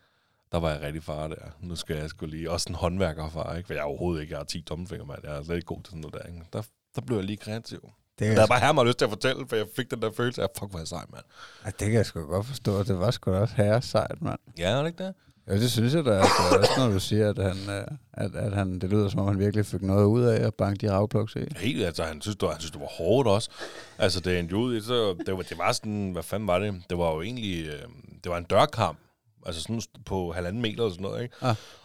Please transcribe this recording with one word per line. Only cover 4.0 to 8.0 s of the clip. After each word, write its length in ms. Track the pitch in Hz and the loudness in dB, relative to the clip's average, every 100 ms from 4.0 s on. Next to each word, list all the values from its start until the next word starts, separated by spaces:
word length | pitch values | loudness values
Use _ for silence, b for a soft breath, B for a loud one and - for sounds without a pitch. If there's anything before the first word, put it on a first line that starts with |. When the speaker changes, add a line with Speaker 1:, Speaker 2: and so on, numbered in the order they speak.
| 87 82 | -2 -2
Speaker 1:
ikke, 100 | 76 | -4
jeg 60 | 78 | -8
har 60 | |
ti 180 | 71 87 | -8 -10
tommelfingre, 440 | 78 80 90 - 64 | -8 -10 -8 -10 -12
mand. 140 | 69 | -14
Jeg 120 | 73 73 | -10 -8
er 60 | |
slet 140 | 76 85 | -4 -6
ikke 100 | - | -6
god 160 | - | -10
til 80 | - | -12
sådan 100 | 82 | -12
noget 140 | 76 | -12
der, 80 | - 85 | -12 -12
ikke? 80 | 87 85 | -14 -10
Der, 100 | 113 107 _ _ | -10 -10 _ _
der 60 | - | -10
blev 160 | - 123 | -4 -2
jeg 80 | 190 | -2
lige 100 | - | -6
kreativ. 540 | - 214 - - - - | -8 -10 -10 -14 -16 -20